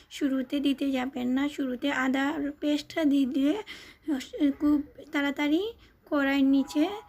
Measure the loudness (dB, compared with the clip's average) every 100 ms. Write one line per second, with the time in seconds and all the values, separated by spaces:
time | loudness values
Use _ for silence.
0 | -20 -4 -2 -2 -2 -2 0 0 -2 -2
1 | -4 -4 -2 0 -2 -2 -6 -2 -2 0
2 | 0 2 0 -2 -6 -4 -2 -2 -2 0
3 | 2 2 2 2 0 0 -6 -18 -20 -12
4 | -4 -4 -6 0 0 2 2 2 0 -12
5 | -6 -2 -2 0 0 0 -2 -8 -20 _
6 | -4 0 2 4 4 4 2 0 0 -2